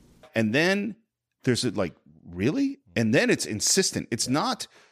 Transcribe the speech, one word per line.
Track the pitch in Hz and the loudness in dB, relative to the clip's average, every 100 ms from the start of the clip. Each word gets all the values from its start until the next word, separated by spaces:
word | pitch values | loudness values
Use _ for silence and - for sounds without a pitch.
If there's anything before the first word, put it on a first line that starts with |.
| _ _ - | _ _ -6
And | 113 110 | -2 0
then | 131 175 202 208 196 _ _ _ _ | 2 2 0 -4 -8 _ _ _ _
there's | - 117 | -2 0
a, | 123 | 0
like, | 98 87 - _ 80 - | -2 -4 -6 _ -20 -14
"Really?" | 87 107 240 196 - _ | -2 0 0 -2 -4 _
And | 87 113 | 0 2
then | 135 240 | 4 4
it's | 175 - | 0 -2
insistent. | 104 - - 190 101 - | -4 0 2 2 -2 -6
It's | 117 123 | -4 -2
not, | 139 226 247 - - _ | 0 -2 -4 -10 -16 _